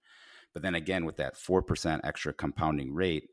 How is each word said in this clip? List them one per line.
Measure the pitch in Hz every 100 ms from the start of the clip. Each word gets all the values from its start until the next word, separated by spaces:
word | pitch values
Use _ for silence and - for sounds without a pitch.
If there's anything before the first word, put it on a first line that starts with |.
| _ - - - -
But | 85
then | 92 85
again, | 80 92
with | 80 -
that | 67 -
four | - 92
percent | - 80 82 78 71
extra | - 76
compounding | - 73 - 80 73 67
rate, | 76 92 78 -